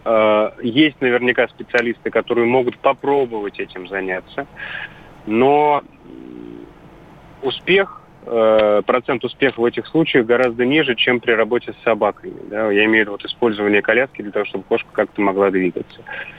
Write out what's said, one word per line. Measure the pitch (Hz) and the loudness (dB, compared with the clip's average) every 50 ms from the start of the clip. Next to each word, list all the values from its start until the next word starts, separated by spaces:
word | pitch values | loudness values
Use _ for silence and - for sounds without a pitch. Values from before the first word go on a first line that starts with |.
| - | -2
Э, | - 113 110 110 107 107 107 107 110 - - | 0 2 2 4 4 4 2 2 0 -4 -6
есть | - 123 113 135 156 151 135 - | -6 -2 2 2 2 2 2 0
наверняка | 135 127 120 123 123 123 123 - 123 113 | 0 0 0 2 0 0 0 0 0 -2
специалисты, | - - 113 - - 120 117 120 113 - - 113 | -4 -8 -8 -2 0 0 0 0 -2 -6 -6 -4
которые | - 113 107 - 120 117 117 | -2 -2 -2 0 0 0 2
могут | 117 123 131 123 123 113 - | 2 2 2 0 0 -4 -2
попробовать | - 139 139 - - 139 139 143 135 120 117 107 104 101 92 - | 0 -2 0 0 0 0 0 0 0 -2 -4 -6 -8 -8 -8 -10
этим | 98 95 - 95 92 90 | -12 -12 -12 -14 -12 -10
заняться. | 98 98 95 95 92 92 90 - - - 139 - - - - - - - - - - - - - - - - | -8 -6 -6 -4 -6 -6 -8 -10 -10 -12 -12 -12 -12 -16 -14 -12 -12 -12 -14 -14 -16 -20 -20 -20 -20 -16 -8
Но | - 107 113 127 139 143 147 147 147 147 143 - - - - - - - 62 60 62 62 60 58 58 58 58 58 58 - - - - - - - - - - - - - - | -4 0 2 4 4 4 4 2 2 2 0 -2 -6 -14 -20 -20 -20 -20 -20 -18 -18 -18 -18 -18 -18 -18 -18 -20 -20 -20 -20 -20 -20 -20 -20 -20 -20 -20 -20 -20 -20 -16 -8
успех, | - 131 123 - - - 180 196 196 190 - - - - - - - - | -6 -6 -6 -4 -2 0 2 2 2 0 -6 -14 -20 -20 -20 -20 -10 -4
э, | 120 117 110 110 110 110 107 107 104 104 101 | 0 2 4 4 4 4 4 4 2 2 2
процент | - 123 123 120 - 139 117 - | 2 0 0 0 -2 -4 -4 -4
успеха | 120 - - 139 135 117 113 | -6 -4 -2 0 0 0 0
в | 117 | 0
этих | 120 113 - 110 - | -2 0 -2 -6 -2
случаях | - 185 190 - - 139 117 113 | 0 0 0 2 2 2 2 2
гораздо | 120 120 127 123 113 117 123 | 2 2 2 2 0 0 0
ниже, | 127 143 156 156 135 120 | 0 2 2 2 0 0
чем | 113 - - 123 120 | 0 0 0 0 0
при | - - | 0 0
работе | 117 107 110 107 120 120 - - 107 | 2 2 2 0 0 -2 -4 -6 -12
с | - - | -6 -2
собаками. | 120 110 107 113 104 95 - - - - - - - | -2 0 2 2 0 -2 -2 -8 -14 -14 -14 -14 -8
Да? | 104 107 110 110 | -6 -2 -2 0
Я | 101 101 107 | 2 2 2
имею | 110 110 110 107 | 4 4 2 2
в | 104 | 0
виду | 101 | -4
вот | 101 - | -8 -10
использование | 107 - - 123 120 107 101 104 104 104 101 | -12 -6 -2 -2 0 0 0 0 2 2 2
коляски | 95 - 110 117 131 135 - - | 2 2 2 2 0 -2 -4 -10
для | 110 104 | -12 -6
того, | 95 107 101 | -4 -4 -4
чтобы | - - 101 92 | -4 -6 -10 -6
кошка | - 117 117 - - | -2 -2 -4 -4 -4
как-то | - - 107 95 - - | -4 -4 -4 -2 -2 -2
могла | 104 98 92 98 98 98 | -2 0 2 2 2 2
двигаться. | 92 95 92 90 85 - - - - - - - - - - - - | 2 2 0 0 -2 -4 -8 -12 -14 -20 -18 -16 -14 -14 -14 -14 -18